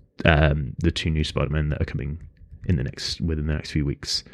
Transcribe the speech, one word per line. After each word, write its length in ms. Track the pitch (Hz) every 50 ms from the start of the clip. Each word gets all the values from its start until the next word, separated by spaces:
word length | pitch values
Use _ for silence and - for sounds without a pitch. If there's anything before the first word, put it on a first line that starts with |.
| - _ _ - -
um, 480 | - 80 73 78 76 73 78 69 60 - -
the 100 | 85 85
two 200 | 80 - - 87
new 120 | 78 78 73
Spider-Men 460 | - - - 69 67 73 78 76 76
that 120 | 73 -
are 40 | -
coming 320 | - - 67 65 71 76 85 - - - - - - - - -
in 100 | - 87
the 80 | 65 64
next, 380 | - - - - - - -
within 240 | - 82 80 76 73
the 80 | 78 76
next 180 | 76 - -
few 140 | - 78 73
weeks. 380 | 71 69 - - - - - - -